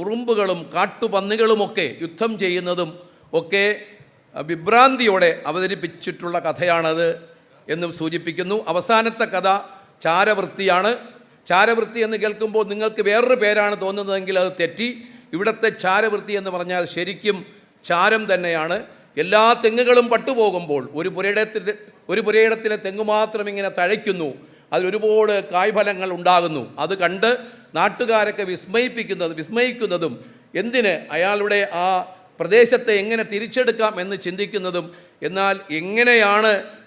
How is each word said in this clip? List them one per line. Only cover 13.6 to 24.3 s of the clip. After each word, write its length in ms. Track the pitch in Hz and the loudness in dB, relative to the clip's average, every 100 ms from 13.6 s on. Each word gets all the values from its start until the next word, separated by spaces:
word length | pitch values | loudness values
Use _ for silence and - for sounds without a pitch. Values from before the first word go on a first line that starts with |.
| 208 202 | 2 0
തോന്നുന്നതെങ്കിൽ 540 | 190 202 196 196 185 185 | -4 -4 -4 -4 -2 0
അത് 80 | 185 180 | 0 -2
തെറ്റി. 280 | 170 170 240 233 - - - 165 | -4 -2 -6 -6 -16 -20 -10 -4
ഇവിടുത്തെ 340 | 214 220 220 - | -2 0 -2 0
ചാരവൃത്തി 500 | 185 196 220 208 - 202 | 0 2 2 -2 -4 -6
എന്ന് 120 | 190 180 | -4 -6
പറഞ്ഞാൽ 280 | 175 180 170 190 | -4 -4 -4 -4
ശരിക്കും 420 | 180 196 214 196 - - _ _ - | -6 -4 -4 -4 -6 -20 _ _ -2
ചാരം 340 | 175 202 220 208 | 2 4 2 0
തന്നെയാണ്. 460 | 180 175 165 160 196 - - _ 143 | -2 0 -2 -2 -4 -6 -20 _ -4
എല്ലാ 260 | 170 208 226 233 | 2 6 6 4
തെങ്ങുകളും 440 | 233 226 247 247 233 | 2 2 4 4 4
പട്ടുപോകുമ്പോൾ 680 | 226 247 247 208 180 160 143 123 143 | 2 0 2 2 0 -2 -4 -4 -6
ഒരു 100 | 180 170 | -6 -2
പുരയിടത്തിൽ, 480 | 196 208 220 220 185 208 - - - | -2 0 -2 -4 -6 -8 -12 -14 -4
ഒരു 100 | 196 208 | -2 2
പുരയിടത്തിലെ 520 | 214 220 220 220 214 196 | 4 4 2 -2 -4 -6
തെങ്ങ് 200 | 202 214 | -4 0
മാത്രം 320 | 214 220 220 202 | 0 0 -4 -6
ഇങ്ങനെ 200 | 202 196 - | -4 -4 0
തഴയ്ക്കുന്നു, 500 | 180 214 208 180 151 | 0 0 -2 -4 -4